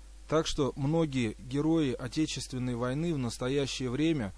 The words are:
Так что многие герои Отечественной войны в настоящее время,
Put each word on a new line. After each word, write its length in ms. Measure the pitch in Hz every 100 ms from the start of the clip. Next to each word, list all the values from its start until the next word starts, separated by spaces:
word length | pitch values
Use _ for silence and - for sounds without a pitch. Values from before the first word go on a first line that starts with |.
| - - -
Так 180 | 156 160
что 260 | - 131 -
многие 600 | 139 165 156 131 110 -
герои 540 | 123 139 156 165 139
Отечественной 800 | 117 127 156 156 135 - 127 123 117
войны 380 | 123 139 170
в 40 | 147
настоящее 720 | 120 - 127 143 135 - 127
время, 440 | 127 160 156 98